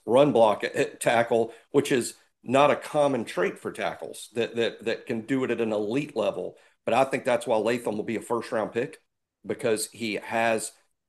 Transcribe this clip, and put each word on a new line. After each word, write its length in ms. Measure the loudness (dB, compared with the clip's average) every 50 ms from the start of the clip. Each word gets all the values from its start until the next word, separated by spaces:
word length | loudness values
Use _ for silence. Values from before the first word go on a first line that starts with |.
| -2
run 280 | 2 4 6 6 6
block 320 | 6 6 6 6 4 2 -2
at, 100 | -4 -2
at 260 | -2 -2 -2 -4 -4
tackle, 520 | 0 2 2 2 2 2 2 0 0 0 -6 -14 _ _
which 220 | 2 2 2 4
is 220 | 2 0 0 -2 -8 _ _ _ _ _
not 300 | -4 0 4 4 6 6
a 40 | 4
common 480 | 2 -2 -2 0 2 2 2 2 -2 -4
trait 340 | -4 -2 -2 -2 -2 -2 -6
for 120 | -10 -10
tackles 600 | -8 -6 -6 -6 -6 -6 -10 -12 -12 -14 -16 -8 -4
that, 220 | -2 -2 -2 0
that, 280 | 0 -2 -2 -2 -4 -4
that 220 | -4 -4 -4 -4
can 140 | -6 -6 -6
do 240 | -4 -2 -2 0 0
it 80 | 0
at 80 | -2 -2
an 120 | -2 0
elite 440 | 0 -2 -2 -2 -2 -4 -4 -4 -4
level. 400 | -2 -2 -2 -2 -4 -6 -10 -12 -16 _ _ _ _ _
But 100 | 0 2
I 100 | 2 2
think 200 | 2 0 -2 0
that's 220 | 0 0 0 0
why 100 | 0 0
Latham 400 | 2 2 2 0 0 -2 -4 -4
will 80 | -4 -4
be 120 | -4 -6
a 40 | -6
first-round 520 | -4 -4 -4 -4 -4 -4 -4 -4 -2 -2
pick, 260 | -2 -4 -4 -4 -8 -16 _ _ _ _ _ _ _ _ -10
because 420 | -8 -6 -2 -2 0 0 0 -2 -6
he 220 | -8 -6 -6 -4 -4
has 580 | -6 -6 -4 -2 0 2 2 2 0 -2 -6 -12 _ _ _ _ _ _